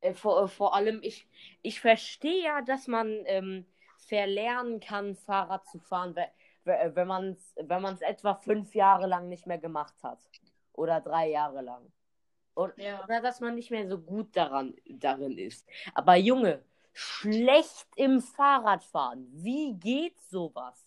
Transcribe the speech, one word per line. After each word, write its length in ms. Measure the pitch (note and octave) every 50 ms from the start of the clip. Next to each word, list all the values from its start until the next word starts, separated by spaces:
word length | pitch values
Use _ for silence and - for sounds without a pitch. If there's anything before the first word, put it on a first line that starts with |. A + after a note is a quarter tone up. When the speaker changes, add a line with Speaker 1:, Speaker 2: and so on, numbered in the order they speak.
Speaker 1:
äh, 140 | - F#3 F#3
vor, 300 | - - G#3+ F#3 F3 G3+
äh, 40 | F#3+
vor 260 | - - G3+ G3+ -
allem, 260 | G3+ G3+ A3 A3 A3 -
ich, 240 | G3+ A3 - - _ _ - - - - _ _
ich 180 | - - -
verstehe 640 | - A#3 A3+ A3 - - - - - D4 E4+ F#4+ F4
ja, 180 | D#4 D4+ C#4+ B3
dass 240 | A#3+ C4 C4 C4+
man, 220 | C4+ A#3+ A3+ A3+ A3 A3 G#3+ F#3+
ähm, 400 | - G3 F#3+ F#3+ F#3+ F#3+ F#3+ F3+ _ _ _ _ _ _ _
verlernen 840 | - - - G#3 G3+ G3 G3 G3+ G#3+ A#3 B3 B3 B3 A#3+ A#3 G#3+
kann, 360 | - - G#3 G3+ G3+ G3+ G3
Fahrrad 500 | F#3+ - - G3+ G3 F#3+ - F#3+ F#3+ -
zu 140 | - - E3+
fahren, 340 | _ - F#3+ F3+ F3+ F3+ E3
we-, 160 | E3 F3 - _ _ _ _ _ _ _
we-, 140 | F3+ F#3 D3
äh, 160 | D#3 E3+ D3+
wenn 140 | F3+ F3+ F3+
man's, 440 | F#3+ F#3 F#3 F#3+ F#3 F3+ - - _
wenn 260 | - F3+ D3 F3 F3+ F#3+
man's 180 | G3 F#3+ F3+
etwa 340 | E3 E3 G3 - - G#3 G3
fünf 400 | G3 - G#3+ G#3+ G#3 G3+ G#3 -
Jahre 320 | G#3+ G3 G3 G3 F#3 F#3
lang 220 | F#3+ F3+ F3 F3 F3+
nicht 180 | F3+ - -
mehr 120 | - F3 E3+
gemacht 440 | D#3+ E3 D#3+ D3+ D3 - _ _ -
hat. 180 | B2+ A#2+ _ _ _ _ - _ _ _ _ _ _ _
Oder 280 | - D#3 D#3+ E3 D#3+
drei 300 | C3+ E3 D3+ E3 E3 D#3
Jahre 320 | D#3 D3 D3+ D3+ C3+ C3+ C3
lang. 300 | B2 B2 B2 A#2+ - _ _ _ _ _ _ _ _ _ _ _ _ _
Und, 220 | - F3 F#3+ - -
Speaker 2:
Ja. 240 | G3 G3+ G3+ G3 F#3+
Speaker 1:
oder 160 | F#3+ A3+ A#3 A3
dass 180 | B3 B3 -
man 140 | B3 A#3 A#3
nicht 160 | A#3 A#3+ -
mehr 180 | A#3+ A3 G#3 F#3
so 100 | F#3+ F#3
gut 380 | E3 D#3+ F#3 G#3+ A3 - _
daran, 380 | F#3 E3+ D3 C3+ C3+ C3+ C3 - - _
darin 520 | - C#3 C3 - C#3 C3+ C3+ C#3 C3+ C3+ F2
ist. 280 | F#2+ G2+ - - _ _ - - - - -
Aber 220 | - - F#3 F3+
Junge, 480 | F#3+ G3 G#3+ B3+ C4 A#3+ F#3+ D#3 C3+ - _ _ _ _ _ _
schlecht 960 | - - - - - - G#3 G#3+ A3 A#3+ B3+ C4+ D4+ D#4+ - - - - _ _
im 240 | - C4 C4+ C4+ B3+
Fahrradfahren. 1040 | A#3 - - - C#4 C#4 C#4 C4 A#3 G#3+ G3+ E3+ - - _ E3 C#3+ B2 A#2+ B2+ C3 B2+ B2+
Wie 420 | D3+ E3+ G#3 B3 C#4+ D#4 C#4+ A3+
geht 460 | F3+ E3+ G3+ B3 C#4 D#4+ E4+ _ _
sowas? 640 | - - - F#3+ E3+ D#3 - - B2+ B2+ B2 - _